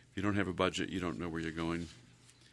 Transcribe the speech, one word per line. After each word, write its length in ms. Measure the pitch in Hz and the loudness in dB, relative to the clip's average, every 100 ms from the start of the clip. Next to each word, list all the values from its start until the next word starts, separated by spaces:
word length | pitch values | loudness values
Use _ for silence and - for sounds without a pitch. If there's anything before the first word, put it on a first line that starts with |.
| - | -10
If 60 | - | 0
you 80 | |
don't 120 | 101 101 | 2 2
have 120 | 92 | 2
a 60 | |
budget, 340 | 87 92 90 85 | 4 2 2 -2
you 140 | 87 | 0
don't 180 | 87 58 | -2 -2
know 80 | 85 | -4
where 140 | 82 | -2
you're 100 | 82 | -2
going. 380 | 80 82 85 82 - - - - - - | 0 0 0 -4 -12 -20 -20 -20 -20 -20